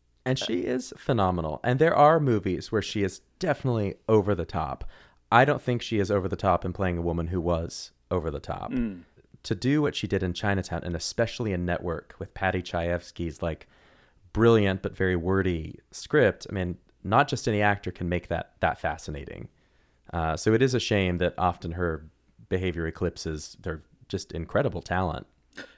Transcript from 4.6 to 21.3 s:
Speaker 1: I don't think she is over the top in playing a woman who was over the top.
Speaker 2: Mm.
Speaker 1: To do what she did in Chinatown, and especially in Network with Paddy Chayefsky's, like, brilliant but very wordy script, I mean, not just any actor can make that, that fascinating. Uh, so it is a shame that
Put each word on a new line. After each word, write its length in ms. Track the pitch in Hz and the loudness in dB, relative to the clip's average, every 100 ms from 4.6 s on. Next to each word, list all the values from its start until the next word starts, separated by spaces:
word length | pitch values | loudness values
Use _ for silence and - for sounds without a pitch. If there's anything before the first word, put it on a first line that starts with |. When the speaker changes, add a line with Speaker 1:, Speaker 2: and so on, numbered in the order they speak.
| 73 65 - - - _ _ | -4 -6 -10 -12 -20 _ _
Speaker 1:
I 140 | 113 139 | 6 6
don't 160 | 123 | 2
think 200 | - 120 | 0 -2
she 180 | - 110 | 0 0
is 120 | 95 | 2
over 160 | 101 92 | 2 0
the 80 | 90 | 0
top 300 | 98 87 92 | 2 2 0
in 80 | |
playing 240 | 87 92 87 | -2 -2 0
a 40 | |
woman 260 | 85 85 85 | -2 -2 -2
who 120 | 92 | -2
was 520 | 82 82 82 - - _ _ | 0 0 -2 -10 -16 _ _
over 180 | 92 78 | -4 -2
the 120 | 71 | -6
top. 300 | - - - | -8 -8 -4
Speaker 2:
Mm. 280 | 127 113 90 87 _ _ - | -4 -4 -6 -18 _ _ -18
Speaker 1:
To 120 | - 101 | -6 -2
do 260 | 120 151 | 0 2
what 140 | 147 - | 0 -2
she 100 | 95 | -2
did 160 | 98 | 0
in 100 | 90 | -2
Chinatown, 480 | 87 104 98 - 85 | -2 0 -2 -2 -6
and 120 | 87 82 | -4 -6
especially 560 | - - 113 - 110 | -4 -2 -2 -2 -4
in 120 | 90 90 | -2 -2
Network 500 | 87 87 78 - - | -2 -4 -8 -10 -14
with 140 | 95 | -12
Paddy 280 | - 95 92 | -4 -2 -2
Chayefsky's, 800 | 87 87 85 87 - - 85 71 | -4 -4 -2 -2 -6 -8 -8 -4
like, 260 | 82 80 - _ _ _ _ _ _ | -6 -6 -12 _ _ _ _ _ _
brilliant 480 | 104 117 113 98 95 | 4 6 6 4 0
but 140 | 101 - | -4 0
very 180 | 95 90 | 0 2
wordy 640 | 85 95 92 82 78 - _ | 2 2 2 -2 -6 -14 _
script, 540 | - - 151 110 - - | -16 0 4 4 2 -6
I 40 | |
mean, 240 | 98 90 87 _ _ | -4 -4 -6 _ _
not 240 | - 117 143 | 0 2 2
just 180 | 123 - | 0 -2
any 140 | 104 | 2
actor 300 | 104 101 - | 2 0 -4
can 180 | - 87 | -6 -2
make 180 | 87 - | -2 -2
that, 240 | 82 - _ | -6 -6 _
that 200 | 85 80 | -2 0
fascinating. 680 | 82 76 - 73 - 50 - _ _ _ _ _ - | -6 -6 -10 -10 -10 -14 -16 _ _ _ _ _ -8
Uh, 220 | 85 80 80 | -2 -2 0
so 160 | 107 | 4
it 80 | 113 | 4
is 120 | 131 | 4
a 60 | 120 | 2
shame 380 | - 107 92 87 | 2 2 2 2
that 160 | 87 | 0